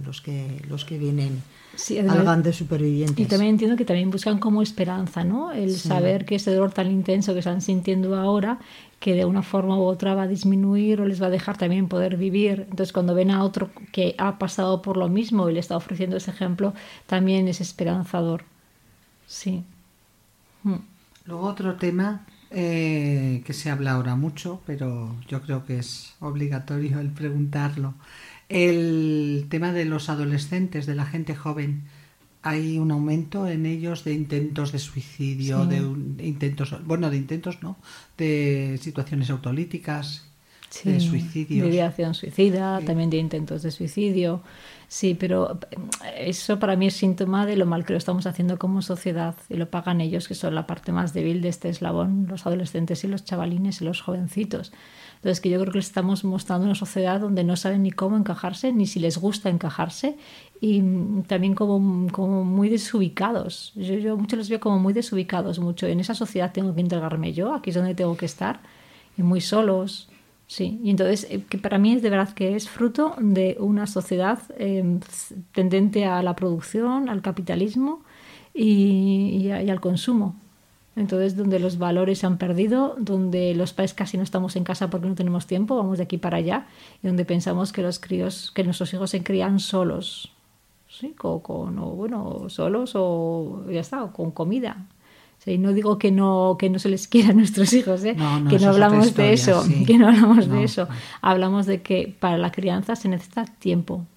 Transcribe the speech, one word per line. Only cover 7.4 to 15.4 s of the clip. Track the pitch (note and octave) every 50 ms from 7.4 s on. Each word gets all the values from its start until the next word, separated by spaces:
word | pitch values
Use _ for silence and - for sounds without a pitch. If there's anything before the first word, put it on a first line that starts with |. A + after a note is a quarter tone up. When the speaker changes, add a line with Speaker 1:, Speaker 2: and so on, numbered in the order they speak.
| F3 F3 F3 F#3+
Speaker 2:
sintiendo | - - F#3+ F#3 F3 G3 F#3+ F#3+ F#3 F#3 G3 F#3+
ahora, | F#3+ G3 G3+ G#3 G3 A3 B3+ B3 - - - - - - _ _
que | - G3 F3+
de | F3+ F#3
una | F3+ F#3+ G3 F#3
forma | - - G3 F#3+ F#3+ F#3+ G3
u | F#3
otra | F#3 F#3 F3+ F#3+ G3 G3
va | G3 F#3+
a | F#3
disminuir | G3 F#3 - F#3+ G3 F#3+ G3 G3 G3+ G3+ G#3 G#3+ G#3+ G#3
o | G3+
les | G3 F#3+ F3+
va | F#3+ F#3
a |
dejar | F3+ F3 - G3+ G3+ -
también | F#3 F3 F3+ F#3+ F#3+ F3
poder | F3+ F3 F#3 F#3+ F#3 F3
vivir. | F#3+ F#3+ F3 G3+ G#3 G3+ G3 G3 G3 -
Entonces, | F#3+ F3 F#3+ F#3
cuando | - F#3+ F3+ F3 F3
ven | F3+ F#3 G3
a | G3 G3 G3
otro | G3 - G3 G3 - - - - - -
que | G3 F3+ F3 - -
ha | F#3+ G3+ G3 -
pasado | F#3+ F3 - - F#3 F#3 F#3+ F3+
por | F#3 G3 F#3 F#3
lo | F3+ E3+
mismo | F3+ G#3 A#3 G#3+ A#3 G3+